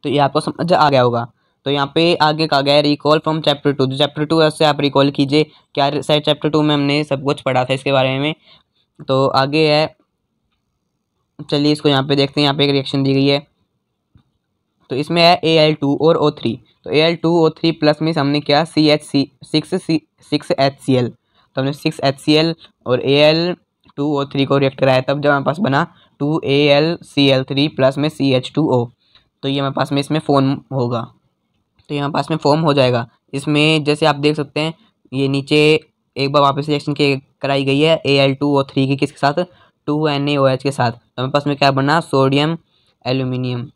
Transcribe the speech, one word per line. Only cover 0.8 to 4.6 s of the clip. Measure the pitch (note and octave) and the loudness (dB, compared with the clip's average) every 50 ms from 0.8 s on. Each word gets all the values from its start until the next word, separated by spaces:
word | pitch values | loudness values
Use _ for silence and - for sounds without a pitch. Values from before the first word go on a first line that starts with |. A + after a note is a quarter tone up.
| D3+ D3 | 2 2
गया | C#3 B2+ | 2 2
होगा। | B2 B2 A#2+ A#2 A#2 A#2 _ _ _ _ _ _ _ | 2 2 0 -2 -6 -8 _ _ _ _ _ _ _
तो | C3+ | -4
यहाँ | C#3+ C#3+ C#3 C#3 - | -2 -2 -4 -2 -2
पे | E3 E3 E3+ F3 | 0 0 0 2
आगे | - D3+ D3+ D#3 D#3 D#3+ | 2 0 0 0 -2 -2
कहा | D#3+ D3 C#3 | 0 0 0
गया | C#3 C#3+ C#3+ | 2 2 2
है, | D3 | 2
"Recall | D3 D3 D3 C#3+ - D3 D3+ D#3+ | 2 2 0 0 0 0 0 2
from | - D#3 D#3 D#3+ | 0 -2 -4 -2
chapter | D3 D3+ C#3+ C#3 _ D3 C#3 | -2 -2 -2 0 _ -4 0
two।" | C#3 C3+ | 0 -2
जो | C3 C3 C3+ D3 | -2 0 -2 -4
chapter | C#3 - D#3 D3+ | -4 -2 -6 -4
टू | D3 E3 E3 | -2 2 2
है | D#3+ D#3 | 2 0
उससे | D3+ - | 2 0